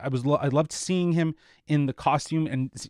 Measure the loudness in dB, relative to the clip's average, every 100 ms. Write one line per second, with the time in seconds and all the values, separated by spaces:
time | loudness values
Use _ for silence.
0 | -4 -2 0 2 2 0 0 -4 -2 0
1 | 2 2 0 -2 _ _ 0 2 2 0
2 | 0 0 0 -2 -2 -2 -4 -8